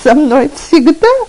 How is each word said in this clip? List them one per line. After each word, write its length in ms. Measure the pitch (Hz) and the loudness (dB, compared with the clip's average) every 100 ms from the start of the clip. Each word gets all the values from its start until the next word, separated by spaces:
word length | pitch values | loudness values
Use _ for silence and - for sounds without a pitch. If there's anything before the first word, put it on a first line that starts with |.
со 120 | 254 | 0
мной 360 | 254 285 254 277 - | 0 0 0 -2 -6
всегда? 520 | - 330 254 320 453 523 | -2 0 2 0 0 -2